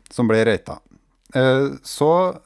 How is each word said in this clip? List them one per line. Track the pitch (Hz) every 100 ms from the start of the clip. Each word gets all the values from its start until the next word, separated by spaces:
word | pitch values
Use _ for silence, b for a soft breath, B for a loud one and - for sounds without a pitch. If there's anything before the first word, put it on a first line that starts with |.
| -
som | - 117
ble | 110 113
ratet. | 101 - - _ _ _ _ _
Eh, | 131 131 131 139 135
så | - - 147 170 185 -